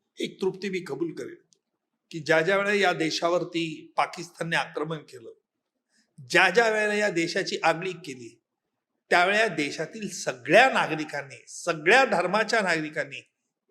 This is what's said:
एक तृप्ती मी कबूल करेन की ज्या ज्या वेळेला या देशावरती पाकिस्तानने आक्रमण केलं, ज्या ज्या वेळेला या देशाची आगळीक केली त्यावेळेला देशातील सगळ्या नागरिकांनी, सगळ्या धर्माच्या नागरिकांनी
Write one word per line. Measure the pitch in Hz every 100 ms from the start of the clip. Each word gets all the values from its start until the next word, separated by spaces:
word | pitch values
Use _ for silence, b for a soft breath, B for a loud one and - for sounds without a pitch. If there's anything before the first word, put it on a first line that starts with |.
| _ -
एक | - -
तृप्ती | 190 190 202
मी | 185
कबूल | 165 139 170
करेन | 147 120 - _ _ _ _ _ _ _
की | 170
ज्या | 143 160
ज्या | 165 196
वेळेला | 202
या | 208 185
देशावरती | 170 160 - 170 175 160 165 165 151 - -
पाकिस्तानने | 147 - 165 - 165 160
आक्रमण | 131 151 151 160
केलं, | 131 127 110 - _ _ _ _ _ _ _ - 123
ज्या | 175 185
ज्या | 185 226
वेळेला | 214 208
या | 208 208
देशाची | 170 165 196 175 202
आगळीक | 160 160 190 170 147
केली | 127 117 _ _ _ _ _ _ _ -
त्यावेळेला | 175 180 208 220
देशातील | 160 143 143 156 220 196
सगळ्या | - - 127 123 185 262
नागरिकांनी, | 220 147 156 151 147 139 123 -
सगळ्या | - 170 160 160 247 262
धर्माच्या | 190 180 208 214 233
नागरिकांनी | 190 165 151 156 139 127 - _ _ _ _